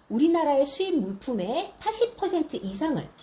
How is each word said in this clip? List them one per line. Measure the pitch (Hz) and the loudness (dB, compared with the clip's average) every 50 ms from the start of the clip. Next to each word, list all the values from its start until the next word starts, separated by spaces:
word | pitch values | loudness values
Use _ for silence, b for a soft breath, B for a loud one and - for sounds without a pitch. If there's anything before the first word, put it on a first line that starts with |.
| _ - | _ -4
우리나라의 | 208 240 302 330 339 330 311 294 285 269 277 | 2 4 4 4 4 4 4 4 4 4 4
수입 | 285 - - 381 381 370 277 | 2 0 -4 -2 0 0 0
물품의 | 190 190 196 196 - 254 240 202 175 202 262 339 403 - - - | 0 -2 -6 -6 -6 -4 -2 -2 -2 -2 -2 -2 -4 -6 -12 -6
팔십 | - 427 440 440 466 - - | -4 -4 0 0 0 0 0
퍼센트 | - 392 359 359 330 311 - 269 | -4 -2 0 0 0 -2 -2 -4
이상을 | - - 190 196 196 208 220 269 156 - - - - | -6 -6 -6 -4 -2 -2 -2 -2 -2 -4 -8 -14 -20